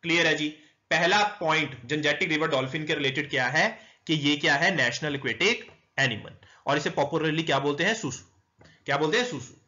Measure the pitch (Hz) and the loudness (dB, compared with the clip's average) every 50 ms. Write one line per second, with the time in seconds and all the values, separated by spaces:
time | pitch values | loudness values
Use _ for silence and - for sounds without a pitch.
0 | - 170 165 170 170 165 156 151 151 151 151 - - - _ _ _ _ 165 160 | -2 0 2 2 4 4 2 2 0 -4 -6 -8 -20 -20 _ _ _ _ 0 2
1 | 165 175 190 208 208 208 202 - 180 160 156 156 156 135 131 - - 120 147 151 | 2 4 4 4 2 2 -2 -2 0 0 2 2 0 -2 -4 -12 -8 -4 -4 0
2 | 147 147 147 147 185 175 156 151 160 156 135 131 131 131 135 165 156 151 156 151 | 0 0 0 0 0 0 0 0 0 2 2 0 0 0 -4 -6 -4 -2 -2 0
3 | 143 135 131 156 143 139 - 135 127 123 131 156 180 220 226 - - - - _ | 0 -2 0 -2 -4 -2 -2 0 0 0 2 2 0 0 -2 -6 -16 -20 -20 _
4 | _ - 151 156 139 143 147 147 147 160 143 143 160 185 190 156 131 120 123 - | _ -2 -2 2 2 2 2 2 2 2 2 4 2 2 2 2 0 0 0 -2
5 | - 151 143 139 127 123 113 110 - 202 233 - - - - _ _ _ _ - | -4 -4 -4 -4 -4 -4 -2 0 0 0 0 -2 -4 -16 -20 _ _ _ _ 0
6 | 135 131 117 104 104 - - - - - - - _ - 139 147 147 185 170 - | 0 0 0 -2 -8 -14 -18 -20 -20 -20 -20 -12 _ 0 0 0 0 -2 0 0
7 | 147 143 160 160 151 160 151 156 165 160 151 135 135 147 143 143 170 196 220 220 | -2 0 0 0 0 0 0 0 0 0 0 0 2 0 0 0 0 0 0 -2
8 | - 143 117 - - _ _ _ _ _ _ _ - - - _ _ - 139 143 | -4 -6 -8 -8 -14 _ _ _ _ _ _ _ -20 -20 -20 _ _ -4 -2 0
9 | 151 156 156 226 247 - - 131 - - - - _ | 0 2 2 2 0 0 -4 -8 -10 -12 -18 -20 _